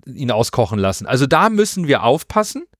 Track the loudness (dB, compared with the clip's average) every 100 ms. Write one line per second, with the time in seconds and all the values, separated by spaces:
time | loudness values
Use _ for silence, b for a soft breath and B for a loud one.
0 | -16 -6 -2 0 0 0 0 0 -2 -2
1 | -2 0 2 4 4 2 0 -2 0 2
2 | 2 0 0 -2 -2 -6 -14